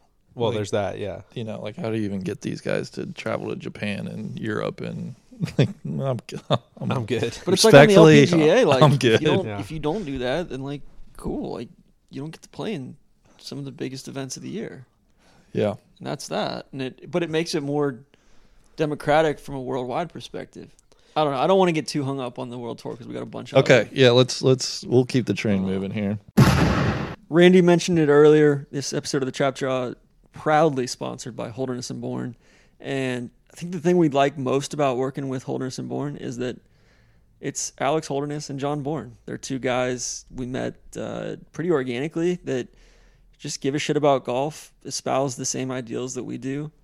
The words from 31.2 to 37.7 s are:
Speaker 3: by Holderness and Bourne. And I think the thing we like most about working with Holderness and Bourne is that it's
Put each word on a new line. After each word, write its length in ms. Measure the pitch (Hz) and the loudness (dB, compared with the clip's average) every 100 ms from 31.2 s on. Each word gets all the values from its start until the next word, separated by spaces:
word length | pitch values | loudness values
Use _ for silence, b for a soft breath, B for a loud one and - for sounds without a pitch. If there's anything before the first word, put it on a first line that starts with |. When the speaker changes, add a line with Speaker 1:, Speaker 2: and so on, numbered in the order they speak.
| 123 113 | -12 -10
Speaker 3:
by 120 | 113 | -10
Holderness 400 | 110 131 123 123 | -6 -6 -6 -8
and 100 | 123 | -10
Bourne. 360 | 123 123 127 123 b b b b | -8 -8 -8 -12 b b b b
And 500 | 135 139 131 123 120 _ _ | -6 -4 -2 -4 -8 _ _
I 40 | - | -14
think 160 | 175 | -10
the 80 | 180 | -4
thing 160 | 170 180 | 2 4
we 120 | 160 | 4
like 300 | 139 143 151 | 4 2 0
most 360 | 127 135 143 | -2 -2 -2
about 220 | 147 139 123 | -2 0 0
working 320 | 131 143 135 | -4 -4 -6
with 140 | 131 | -8
Holderness 340 | - 131 131 131 | -6 -6 -6 -8
and 100 | 127 | -8
Bourne 280 | 127 143 147 | -6 -8 -8
is 200 | 135 120 | -10 -6
that 180 | 123 - _ _ _ _ _ _ _ _ | -8 -8 _ _ _ _ _ _ _ _
it's 320 | 139 139 - | -10 -8 -10